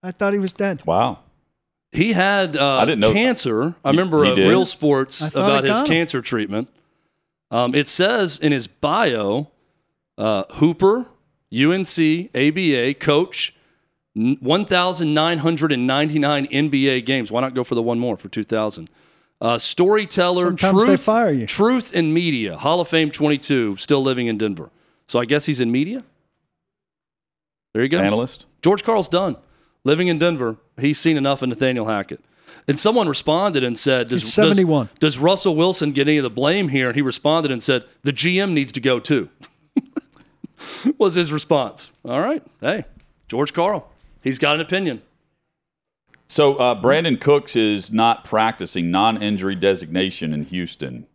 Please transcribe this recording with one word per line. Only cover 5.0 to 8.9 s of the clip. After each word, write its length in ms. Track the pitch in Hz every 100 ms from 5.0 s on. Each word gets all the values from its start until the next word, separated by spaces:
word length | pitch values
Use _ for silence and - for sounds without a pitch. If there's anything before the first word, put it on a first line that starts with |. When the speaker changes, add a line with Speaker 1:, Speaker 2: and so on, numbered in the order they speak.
| 135 -
Speaker 1:
I 80 | 156
thought 160 | 143 143
Speaker 3:
about 160 | 139 135
Speaker 1:
it 40 |
Speaker 3:
his 80 | 220
Speaker 1:
got 80 | 294
him. 60 |
Speaker 3:
cancer 280 | 165 165 131
treatment. 480 | 117 117 104 104 131 _ _ _ _ _ _ _ _
Um, 220 | 117 123
it 140 | 135 139
says 500 | - 185 240 185 156
in 140 | 156
his 160 | 139 113
bio, 840 | _ 143